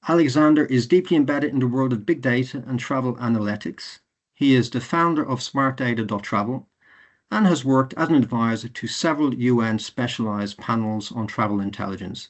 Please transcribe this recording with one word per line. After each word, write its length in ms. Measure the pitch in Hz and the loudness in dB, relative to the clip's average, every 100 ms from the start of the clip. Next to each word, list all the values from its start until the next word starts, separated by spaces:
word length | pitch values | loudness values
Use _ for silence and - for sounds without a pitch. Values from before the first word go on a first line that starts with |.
| - | 2
Alexander 580 | 170 151 131 151 151 | 4 4 4 6 6
is 220 | 147 127 117 | 4 2 4
deeply 280 | 180 180 | 2 4
embedded 380 | 165 139 143 143 | 2 4 2 0
in 60 | 135 | 0
the 80 | 123 | 0
world 260 | 127 131 | 2 0
of 140 | 117 104 | 0 -2
big 160 | 160 | -2
data 400 | 127 120 127 139 | 2 0 0 -6
and 140 | 120 127 | -6 -6
travel 360 | - 135 127 117 | -2 -2 -2 -2
analytics. 840 | 120 117 104 104 82 - - - _ _ _ | 0 0 0 -4 -6 -10 -16 -18 _ _ _
He 220 | _ 139 | _ 4
is 160 | 131 117 | 4 4
the 100 | 123 | -4
founder 420 | 120 170 170 156 | -2 0 2 0
of 200 | 139 127 | -2 -6
Smart 340 | - 139 135 131 | -4 -2 -2 -2
Data 260 | 127 117 | -4 -2
dot 200 | 107 104 | -2 -4
Travel 440 | - 104 104 131 - _ _ _ _ _ _ | -2 -4 -2 -6 -10 _ _ _ _ _ _
and 160 | 214 | 2
has 180 | 208 160 | 2 2
worked 300 | 131 131 131 | 2 2 2
as 160 | - 160 | -2 2
an 60 | |
advisor 520 | 156 120 120 117 113 113 | 4 2 0 -2 -2 -6
to 200 | - 113 | -10 -8
several 480 | - 170 147 151 | -2 -2 0 0
U 260 | 113 123 120 | 0 2 2
N 160 | 113 110 | 2 -2
specialized 800 | - - 123 - 113 104 101 - | -4 -6 -6 -4 -4 -4 -6 -8
panels 540 | - 113 110 107 104 | -4 -2 -2 -4 -6
on 160 | 120 110 | -8 -8
travel 340 | - 107 104 | -2 -2 0
intelligence. 680 | 98 92 98 95 92 127 | -4 -6 -8 -8 -10 -12